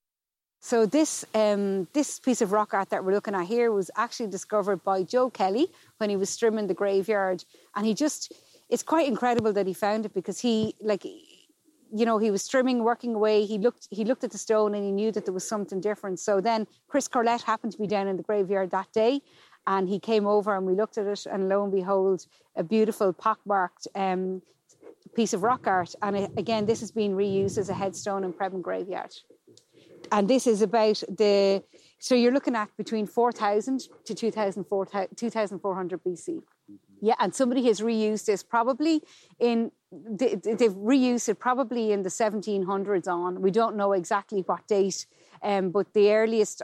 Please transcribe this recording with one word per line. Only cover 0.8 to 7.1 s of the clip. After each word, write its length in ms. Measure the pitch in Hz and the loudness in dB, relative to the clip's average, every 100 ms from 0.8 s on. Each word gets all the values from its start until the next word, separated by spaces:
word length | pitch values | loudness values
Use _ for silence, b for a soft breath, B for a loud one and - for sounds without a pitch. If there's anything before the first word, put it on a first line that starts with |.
this, 400 | 214 294 302 - - | 2 2 0 -2 -4
um, 540 | 220 208 202 202 196 170 | 0 2 2 0 -2 -2
this 240 | 302 269 - | -2 -2 -2
piece 240 | 262 233 | -2 0
of 100 | 202 | 2
rock 220 | 208 208 | 0 0
art 160 | 202 190 | -2 -2
that 120 | 196 | -2
we're 120 | 185 | 0
looking 200 | 202 220 | 0 0
at 120 | 196 175 | -4 -2
here 260 | 240 233 | 0 2
was 180 | 202 180 - | 0 -2 -4
actually 300 | 233 - 214 | -4 -4 -8
discovered 580 | 180 - 208 190 185 | -8 -2 -2 0 -2
by 200 | 196 190 | 0 -2
Joe 260 | 175 247 254 | 0 0 0
Kelly 380 | - 190 214 359 b b b | 0 0 2 0 b b b
when 140 | 208 | -2
he 60 | 196 | 0
was 120 | 196 | -2
strimming 380 | - 226 220 202 | 0 0 2 -2
the 80 | |
graveyard. 720 | 175 202 196 190 | 0 0 0 2